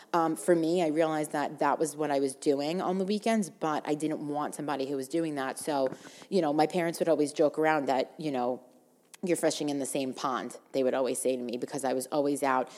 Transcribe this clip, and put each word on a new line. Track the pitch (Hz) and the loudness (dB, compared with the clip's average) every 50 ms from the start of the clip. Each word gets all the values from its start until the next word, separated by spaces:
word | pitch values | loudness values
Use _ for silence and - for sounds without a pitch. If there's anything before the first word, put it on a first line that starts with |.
| - _ - | -12 _ 2
Um, | 175 165 165 160 | 2 2 2 0
for | 147 - - 180 | 0 4 4 4
me, | 170 160 160 170 185 175 | 4 4 2 2 2 2
I | 156 | 2
realized | 147 160 165 156 156 156 151 143 | 2 2 2 2 2 -2 -2 -2
that | - 151 143 - 156 147 | -2 -2 -2 -2 -2 0
that | 156 143 135 - | 2 2 2 2
was | 160 151 143 | 0 -2 -2
what | 147 151 143 | -4 -2 0
I | 143 139 | 2 2
was | 139 135 131 | 0 0 -2
doing | - - 156 139 135 143 151 170 185 | -2 0 0 2 2 0 -2 -2 -2
on | 151 165 185 190 | -2 -2 0 0
the | 190 | 0
weekends, | 185 214 208 - 233 226 220 196 156 | 0 -2 0 0 2 2 2 0 -2
but | - - - 160 151 143 - - | -4 -4 -4 -2 -2 -2 -2 -2
I | 151 | -2
didn't | 151 156 156 156 123 147 147 | -2 -2 -4 -4 -4 -6 -6
want | 147 147 147 120 - | -4 -4 -4 -6 -6
somebody | - 151 147 147 135 135 | -6 -6 -4 -4 -4 -4
who | 131 143 | -4 -4
was | 135 131 127 | -6 -6 -4
doing | - 170 165 160 147 | -2 -2 -2 -2 -4
that. | 143 131 131 127 - | -4 -4 -4 -6 -6
So, | - - 151 139 135 131 - - - - - - - - | -4 -2 0 0 0 0 -2 -6 -14 -20 -20 -20 -12 -2
you | 190 196 | 0 2
know, | 165 147 147 | 2 2 4
my | 156 151 156 | 4 2 2
parents | - 180 165 170 165 - | 2 0 0 0 0 0
would | 185 170 | 2 2
always | 156 139 151 143 | 4 4 2 0
joke | - - 160 147 - 156 | 2 2 2 2 4 2
around | 156 156 156 156 139 127 | 2 4 4 2 2 2
that, | 139 127 135 - - - | 0 0 0 -2 -6 -8
you | 160 151 | -6 -4
know, | 139 127 123 120 123 113 - - _ - _ _ _ _ _ _ - - - | -2 -2 0 -2 -2 -4 -8 -16 _ -20 _ _ _ _ _ _ -16 -10 -2
"You're | 180 165 160 | 0 0 2
fishing | - 160 147 - 156 147 | 2 0 0 0 -2 -4
in | 143 143 | -2 -2
the | 135 | -4
same | 123 - 147 135 131 120 | -4 -2 -4 -4 -4 -4
pond," | - - 143 127 113 92 120 - - - _ | -4 -4 -2 -2 -2 -4 -6 -10 -14 -20 _
they | - 139 131 | 0 2 2
would | 127 123 | 2 2
always | 131 135 123 135 - | 2 0 0 -2 0
say | - 127 131 | 0 0 0
to | 127 | 0
me, | 123 120 110 120 | -2 -6 -6 -6
because | - - - 139 131 | -6 -6 -6 -4 -2
I | 131 123 | -2 -2
was | 131 127 - | -2 -4 -2
always | - 151 139 143 147 139 143 | -2 0 2 2 0 2 2
out | 135 131 127 127 - - | 2 2 2 0 -2 -6